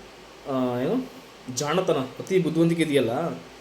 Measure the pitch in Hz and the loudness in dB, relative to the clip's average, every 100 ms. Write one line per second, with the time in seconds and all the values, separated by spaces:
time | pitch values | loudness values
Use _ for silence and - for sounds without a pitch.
0 | - - - - - 131 127 123 135 247 | -18 -20 -20 -14 -4 0 0 0 0 -2
1 | 254 - - - - 127 147 175 180 147 | -4 -12 -20 -16 -10 -4 0 0 2 0
2 | 127 - - 185 151 165 165 170 156 139 | -2 -8 0 2 2 4 4 4 4 4
3 | 117 127 165 101 - - | 2 0 -2 -6 -12 -20